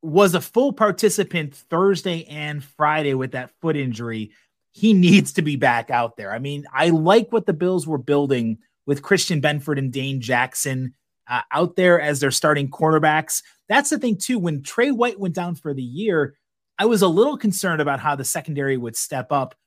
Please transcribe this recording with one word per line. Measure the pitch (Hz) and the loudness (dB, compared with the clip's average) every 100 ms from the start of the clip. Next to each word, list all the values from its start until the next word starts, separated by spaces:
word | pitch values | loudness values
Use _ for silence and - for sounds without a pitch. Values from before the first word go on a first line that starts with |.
| 160 | 0
was | 165 196 165 | 4 4 2
a | |
full | - 233 277 | -2 0 0
participant | - 214 185 214 - 185 170 151 - | 2 0 2 0 0 -4 -4 -6 -12
Thursday | _ 170 196 190 190 165 160 | _ 0 2 0 -2 -6 -8
and | 151 151 151 | -12 -10 -10
Friday | 135 _ 151 156 147 131 | -14 _ 0 0 0 -2
with | 120 | -4
that | 127 127 _ | -8 -12 _
foot | 165 147 | -4 -2
injury. | 135 110 117 110 107 _ _ _ _ | -4 -6 -6 -8 -10 _ _ _ _
He | - 220 | 0 4
needs | 202 180 190 131 | 6 8 6 4
to | - | -2
be | 151 139 | -2 0
back | 131 120 113 | 2 2 0
out | 123 117 - | -2 -2 -6
there. | 101 | -10
I | 113 | -8
mean, | 139 143 147 | -8 -10 -8
I | 131 165 | 0 2
like | 165 156 220 220 | 4 6 4 4
what | 226 - | -2 -2
the | |
Bills | 151 180 185 156 | -2 0 -2 -2
were | 151 | -6
building | 123 143 143 131 113 110 _ _ - | 0 0 2 0 0 -4 _ _ -6
with | 143 | -6
Christian | - 190 - 160 | 0 0 2 0
Benford | 147 147 139 143 | 0 -2 -4 -4
and | 135 | -4
Dane | 131 135 135 | -4 -6 -6
Jackson, | 113 123 127 - 139 131 131 _ _ _ _ | -2 0 0 -4 -6 -4 -6 _ _ _ _
uh, | 123 - | -8 -4
out | 139 175 185 | -2 -2 2
there | 180 175 | 4 4
as | 147 143 | 2 0
their | 139 | 0
starting | - 156 147 139 | 0 0 0 -2
cornerbacks. | - 160 156 156 156 156 - _ _ _ | -2 2 4 4 2 -2 -8 _ _ _
That's | 240 285 | 0 0
the | 294 | -2
thing, | 247 196 | -2 -4
too. | - 247 | -2 -2
When | 170 147 | -2 -4
Trey | 139 - 262 | -6 -2 0
White | 233 240 202 | 2 -2 -2
went | 190 | -6
down | 175 175 170 | -4 -6 -8
for | 156 | -8
the | 135 | -8
year, | 123 135 214 165 139 _ _ _ _ - | -8 -6 -2 0 -2 _ _ _ _ -2
I | 214 | 2
was | 226 | 4
a | 190 | 4
little | 165 262 302 | 4 2 2
concerned | 214 175 190 160 | -2 -2 -2 0
about | 147 139 | 0 -2
how | 147 139 | -2 -4
the | |
secondary | 135 165 156 143 139 131 | -4 -8 -6 -4 -2 -2
would | 120 113 | -4 -8
step | - 135 123 | -8 -8 -4
up | 143 - _ | -4 -4 _